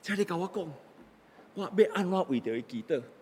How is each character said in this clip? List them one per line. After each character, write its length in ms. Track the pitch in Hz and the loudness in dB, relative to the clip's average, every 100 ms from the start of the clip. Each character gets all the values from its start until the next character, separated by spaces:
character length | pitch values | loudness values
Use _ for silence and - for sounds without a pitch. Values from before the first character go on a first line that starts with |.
请 140 | - 202 | -4 -2
你 80 | |
甲 140 | 196 170 | 0 0
我 120 | 185 | -2
讲， 200 | 214 165 139 - - - - - - - - | -4 -8 -10 -20 -20 -20 -20 -20 -20 -16 -8
我 80 | |
要 300 | 196 196 214 | -2 6 6
安 160 | 294 180 | 6 0
怎 200 | 190 - | 0 2
为 100 | 127 | 0
着 160 | 117 113 | 0 -4
伊 60 | |
祈 220 | 120 117 | -4 -10
祷？ 180 | - 147 123 - | -4 -4 -4 -20